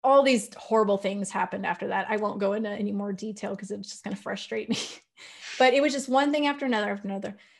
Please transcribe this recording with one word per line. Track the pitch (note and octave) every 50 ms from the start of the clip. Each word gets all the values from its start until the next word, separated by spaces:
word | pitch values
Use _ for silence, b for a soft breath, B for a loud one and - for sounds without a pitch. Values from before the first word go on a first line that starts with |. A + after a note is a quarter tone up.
| -
all | C4 C#4 C#4 C4+
these | C4+ B3+ A3 - - -
horrible | - - - A3+ A3 G#3+ G3+ G3+
things | G3 - F#3+ G3+ G3+ G3 -
happened | - F#3+ F3+ F3+ - G3 G3
after | - F3 - G3 F#3+
that. | F#3+ F#3+ F#3+ -
I | G#3+
won't | G#3 G#3+ G3+ - G#3+
go | G3+ G3 G3+
into | A3 A3+ G#3
any | G#3 G#3 G#3 G#3 G3+
more | G3+ G3+ G#3 G3
detail | F#3 G#3+ A3 G3+ G#3 - G3+ G3
'cause | G3 G3+ F#3+
it's | G#3 G3+ G3 -
just | - - -
gonna | G3+ G3
frustrate | G3 - G3+ G3 G3 - - A3 A3 G#3+ -
me. | A3+
<laughs> | - - - - - _ _ _ B B B B B B B B -
But | B3+ C4 B3
it | C#4
was | C#4+ D4+ C4
just | C#4 - -
one | B3 C4+ C#4+ D4
thing | D4 D4+ D4
after | C#4+ C#4 C#4+ C#4+
another, | C4 A#3+ G#3+ G#3 G#3
after | G3+ G3+ G#3
another. | G3 G3 G3 G3+ G#3 G3+ b b b b